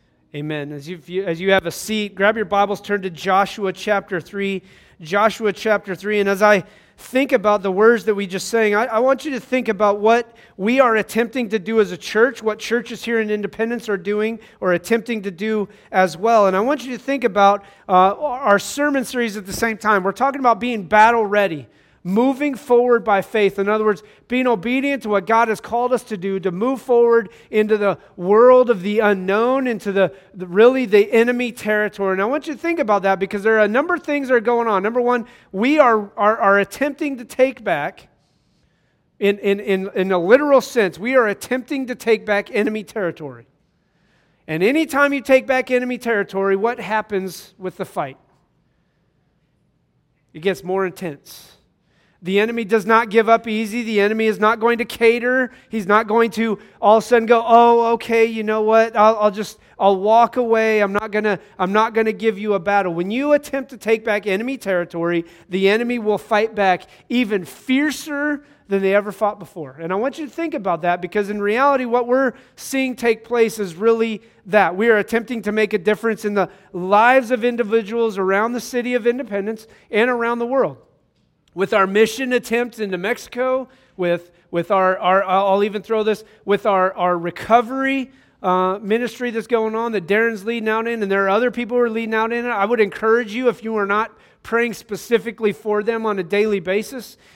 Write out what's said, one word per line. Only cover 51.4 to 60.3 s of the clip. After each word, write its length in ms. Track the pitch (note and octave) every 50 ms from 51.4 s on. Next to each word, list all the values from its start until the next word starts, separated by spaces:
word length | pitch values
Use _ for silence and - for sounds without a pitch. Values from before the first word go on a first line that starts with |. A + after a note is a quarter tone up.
| - - _ _ _ _ _ _ _ _ _ _ _ _ _ _ F3
The 140 | E3+ F#3+ G3+
enemy 260 | G#3+ A3+ A#3 A#3 A3+
does 220 | F3+ A3 A3 F3
not 240 | G#3 A3+ A3+ A#3+ A3
give 180 | F#3 A3+ A3 G#3+
up 180 | A3+ A3+ A3+
easy. 360 | A#3 G#3+ G#3+ A3+ G#3 G#3 A#3+ A#3
The 180 | A3 A3 G3+
enemy 240 | G3+ G#3 A3 A3 A3
is 140 | A3 G#3 F3
not 200 | G#3 G#3+ A#3 A3+
going 200 | A3 A#3 A#3 A3+
to 60 | A#3+
cater. 640 | A#3 - - A#3 A3+ A#3 A#3+ A#3 B3 B3+ C4 B3+ A#3+ - - _ _
He's 160 | - A3+ F#3+
not 220 | E3+ G#3 G#3+ A3+
going 240 | G#3 G#3+ A#3 A#3 A3+
to 260 | - G#3+ A3+ A3+ G3+ - - - _ -
all 160 | - G3+ A3
of 60 | A3+ -
a 20 |
sudden 220 | - A#3+ A#3 A3+
go, 160 | A3 A#3+ A#3 A#3
"Oh, 480 | A#3+ A3+ A#3 A#3 A#3 A#3 A#3 A#3 A#3 A#3
okay, 320 | A#3 - - A3+ A3+ A3+
you 160 | A#3 A3+ A3+
know 220 | G#3+ G#3+ G#3+ A3 G#3+
what? 340 | G#3+ A3 A3+ A3+ A3+ A3
I'll, 180 | A3 G#3 A3 A3+
I'll 140 | G#3+ G#3 G#3+
just, 280 | F#3+ G#3 G#3 - - _ _ _ _
I'll 200 | - - G3 G3+
walk 380 | F#3+ F#3+ G#3+ A3 A#3 A#3 A3+